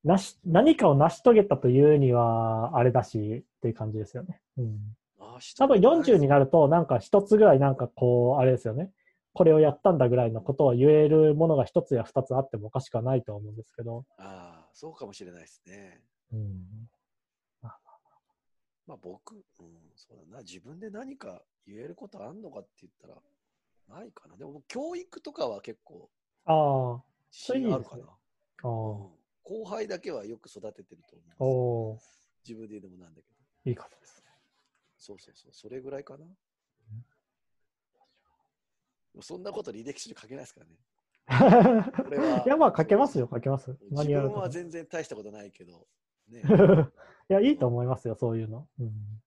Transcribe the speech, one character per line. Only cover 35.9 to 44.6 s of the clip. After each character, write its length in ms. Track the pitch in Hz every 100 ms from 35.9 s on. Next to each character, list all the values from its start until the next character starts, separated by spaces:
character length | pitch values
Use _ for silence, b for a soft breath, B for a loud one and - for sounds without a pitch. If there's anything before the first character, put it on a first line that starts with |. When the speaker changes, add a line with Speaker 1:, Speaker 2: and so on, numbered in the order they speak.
| 139
Speaker 2:
い 40 |
か 140 | 143 139
な。 60 |
Speaker 1:
う 40 | 165
ん。 40 | 190 _ _ _ _ 110 110 120 _ _ _ _ _ _ _ _ _ _ _ _ _ _ _ _ _ _ _ _ -
Speaker 2:
そ 140 | - 180
ん 60 |
な 80 | 196
こ 100 | -
と 80 | -
履 120 | 107
歴 160 | 123 -
書 80 | 226
に 60 | -
書 120 | 110
け 80 | 135
な 60 |
い 20 |
で 20 | 127
す 80 |
か 60 | _
ら 60 | _
ね。 120 | _ _ _ _ _ -
Speaker 1:
<laughs> 760 | 127 262 240 220 226 214 -
Speaker 2:
こ 60 | -
れ 80 | -
は、 260 | 311 262 -
Speaker 1:
い 20 |
や、 80 | 302
ま 100 | 269
あ、 80 | -
書 80 |
け 100 | 160
ま 140 | 208 277
す 100 | 180
よ、 100 | 120
書 120 | 117
け 80 | 135
ま 100 | 135
す。 180 | - 131 196
Speaker 2:
自 140 | 143
分 280 | 147 143 135
は 140 | 208 185
全 220 | 175